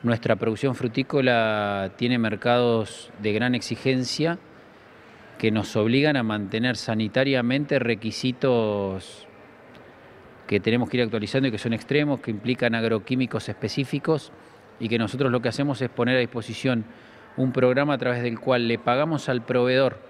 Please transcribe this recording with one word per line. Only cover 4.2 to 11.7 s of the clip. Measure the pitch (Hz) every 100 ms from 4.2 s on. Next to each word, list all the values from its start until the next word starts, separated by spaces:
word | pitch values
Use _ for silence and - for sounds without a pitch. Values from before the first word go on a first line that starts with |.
| 156 175 - - - - - - - - - -
que | 110
nos | 107 104 113
obligan | 107 131 151 143
a |
mantener | 113 107 98 110 123 120
sanitariamente | - 110 110 131 135 131 120 139 147 139
requisitos | 117 110 110 - 131 123 135 120 107 104 98 95 - - - - - - - - - - - - - - -
que | 104
tenemos | 101 120 127
que | 127
ir |
actualizando | 117 110 107 - 135
y |
que | 107
son | 120